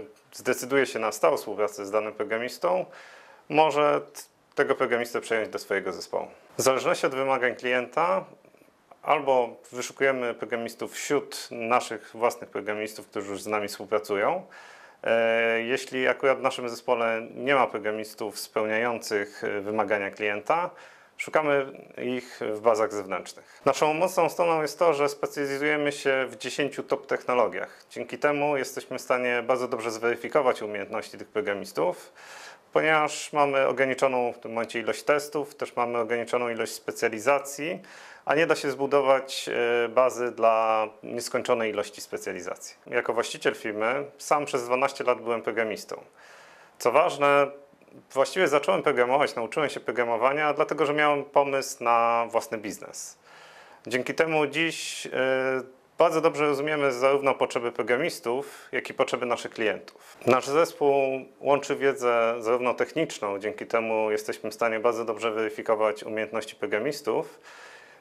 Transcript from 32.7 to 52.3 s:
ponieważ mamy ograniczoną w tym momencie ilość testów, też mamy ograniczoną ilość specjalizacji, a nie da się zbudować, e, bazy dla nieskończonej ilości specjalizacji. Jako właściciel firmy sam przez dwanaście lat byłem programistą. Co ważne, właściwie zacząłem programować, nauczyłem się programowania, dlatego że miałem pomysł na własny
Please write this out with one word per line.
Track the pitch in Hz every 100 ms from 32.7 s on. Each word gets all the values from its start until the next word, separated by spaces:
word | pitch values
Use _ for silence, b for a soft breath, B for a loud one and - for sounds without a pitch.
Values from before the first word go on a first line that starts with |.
ponieważ | 156 151 156 151 - -
mamy | 151 143 135 135
ograniczoną | 127 135 127 135 127 120
w | 117
tym | 117
momencie | 113 113 117
ilość | 110 110
testów, | - 147 143 156 135 -
też | 123 -
mamy | 120 120
ograniczoną | 110 120 113 123 120
ilość | 113 113
specjalizacji, | - - - 117 110 113 143 - - 151 190 - B B B -
a | 143
nie | 165
da | 151
się | 147
zbudować, | 131 139 143 131 131 127 - - 117 120 120 117
e, |
bazy | 120 127 113 123
dla | 110 113 110 110 110 107 -
nieskończonej | 123 120 - 127 - 120 110
ilości | 101 101 -
specjalizacji. | - - 101 92 85 - - - -
Jako | 123 -
właściciel | 113 110 151 139 -
firmy | 113 104 110 139 143 -
sam | - 151 143
przez | 135 120
dwanaście | 127 135 -
lat | 123 113
byłem | 113 113
programistą. | 117 107 110 95 - - - - B B B B B B
Co | 127
ważne, | 131 170 139 143 143 139 - - _ _ 127 -
właściwie | 135 135 190 170
zacząłem | 143 - 185
programować, | 151 123 123 139 131 -
nauczyłem | 113 165 139
się | 127
programowania, | - 123 117 113 127 147 151
dlatego | 143 151 151 147
że |
miałem | 147 151 143
pomysł | 135 147 139 135 127 -
na | 117 117 117 117
własny | 113